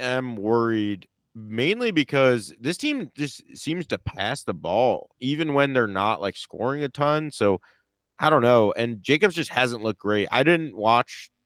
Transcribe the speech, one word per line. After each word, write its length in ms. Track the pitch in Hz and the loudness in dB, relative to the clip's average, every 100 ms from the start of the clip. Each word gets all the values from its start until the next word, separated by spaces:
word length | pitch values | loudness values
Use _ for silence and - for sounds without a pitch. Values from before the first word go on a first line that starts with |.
am 340 | 123 127 127 110 | -2 -2 -4 -4
worried 720 | 104 117 117 110 104 101 - _ _ | 0 2 2 0 -2 -4 -10 _ _
mainly 580 | 113 107 110 139 220 240 | -20 -8 -2 0 0 -2
because 640 | 165 143 139 131 120 92 - | 0 0 4 4 2 -2 -8
this 160 | 127 175 | -8 -4
team 340 | 302 285 165 - | -4 -4 -6 -8
just 260 | 147 - - - | -8 -10 -20 -12
seems 320 | - 170 160 | -6 -6 -4
to 100 | 98 | -6
pass 460 | - - 101 139 | -6 -6 -4 -4
the 100 | - | -6
ball, 560 | 87 82 98 123 95 - _ | -8 -2 2 2 0 -6 _
even 320 | 127 147 160 | -4 -2 0
when 180 | 139 139 | 2 2
they're 160 | 131 110 | 2 0
not, 320 | 95 104 95 | 0 0 0
like, 160 | 98 - | -4 -8
scoring 480 | - 85 120 143 | -12 -6 -4 -4
a 60 | 143 | -6
ton. 420 | 131 143 151 156 | -2 0 0 -2
So, 300 | - 104 95 - _ _ _ _ - | 0 2 0 -4 _ _ _ _ -4
I 100 | 156 | 2
don't 120 | 156 | 4
know. 320 | 120 123 104 | 6 6 4
And 280 | - 117 110 | 0 -4 -4
Jacobs 340 | 90 147 208 165 | 0 2 2 0
just 140 | 143 | -4
hasn't 320 | 127 127 117 | 0 0 -2
looked 180 | 110 101 | -4 -4
great. 280 | 101 104 98 | 0 0 2
I 140 | 120 | 2
didn't 320 | 147 170 160 95 | 4 2 0 -2
watch 540 | 107 120 - - - _ | 2 2 0 -8 -20 _